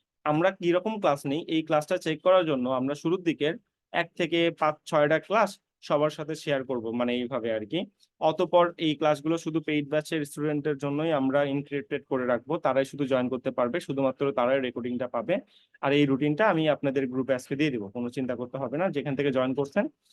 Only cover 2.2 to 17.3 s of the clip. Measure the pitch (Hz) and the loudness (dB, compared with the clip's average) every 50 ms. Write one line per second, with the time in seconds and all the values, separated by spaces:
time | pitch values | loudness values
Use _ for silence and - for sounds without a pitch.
2.2 | - 180 185 185 175 156 143 127 123 127 131 127 131 135 143 143 - 160 175 196 | 4 4 6 6 4 2 0 0 0 0 0 0 0 -2 -4 -4 -2 -2 -2 0
3.2 | 180 170 135 - 143 151 170 - _ _ _ _ _ _ - 170 170 170 _ - | 0 -2 -2 0 0 -2 -2 -4 _ _ _ _ _ _ -2 -2 -2 -2 _ -4
4.2 | 175 156 170 170 170 170 160 - 160 151 151 - _ - 165 151 147 147 160 151 | -2 0 2 2 2 2 2 2 0 0 0 -2 _ 0 2 4 4 4 4 2
5.2 | - - 190 226 208 196 - - _ _ _ _ - - 165 147 151 156 151 - | 0 0 2 2 2 2 0 -6 _ _ _ _ -4 0 2 2 2 0 -2 -4
6.2 | 156 147 160 147 - 156 143 135 131 131 131 120 110 113 113 120 123 120 123 123 | -8 -8 -8 -6 -4 -2 -2 -2 -2 -4 -4 -4 -4 -4 -2 -2 0 0 0 -2
7.2 | 123 117 - 120 110 117 110 110 107 101 151 175 202 - _ _ _ _ _ - | -4 -4 -4 -4 -2 -2 -4 -4 -4 -4 -4 -4 -4 -6 _ _ _ _ _ -2
8.2 | 165 160 160 160 180 175 - 175 175 175 165 - 170 156 147 143 160 151 151 143 | 0 0 2 2 2 4 4 4 4 4 2 -2 -2 -2 0 2 2 2 2 2
9.2 | 147 156 165 165 - 165 156 160 160 - 151 151 147 135 151 151 151 - 170 160 | 0 -2 -2 -2 -2 -4 -4 -4 -2 -2 -2 -2 -2 0 -2 -2 -2 -2 -4 -4
10.2 | 147 143 - 151 147 151 151 147 143 156 147 135 143 143 143 147 156 165 156 139 | -4 -6 -6 -6 -4 -2 -2 -2 -2 -2 -4 -2 -2 -4 -2 -2 0 0 0 2
11.2 | 131 135 135 143 143 139 139 143 143 - 143 139 139 - 143 135 - - 139 127 | 2 2 2 2 2 2 0 -4 -4 -4 -6 -8 -6 -4 -6 -6 -4 -4 -2 -2
12.2 | 127 123 123 113 - 131 160 - - 143 131 135 135 - - 139 143 127 135 127 | 0 0 0 0 -2 -4 -4 -2 0 0 2 2 0 0 -2 -4 -2 0 2 2
13.2 | 127 120 131 120 - 135 123 - 123 120 120 175 170 - 139 135 135 131 127 - | 2 0 -2 -4 -4 -4 -2 0 0 0 -2 -4 -4 -4 -2 0 0 0 0 0
14.2 | 147 139 139 135 120 123 135 139 131 123 120 127 120 123 123 120 127 120 - 120 | -2 -2 0 2 2 2 2 2 0 -2 -4 -6 -6 -6 -4 -4 -4 -4 -4 -4
15.2 | 110 135 180 240 - _ _ _ _ _ _ _ - 139 143 147 147 139 135 127 | -2 -2 -2 -2 -4 _ _ _ _ _ _ _ 0 2 4 4 4 4 2 2
16.2 | 147 147 151 147 220 214 175 160 156 151 143 - - 139 127 139 135 123 127 131 | 2 0 2 2 2 2 2 2 2 2 2 2 0 -2 0 0 -2 -2 -2 -2
17.2 | 127 131 | 0 0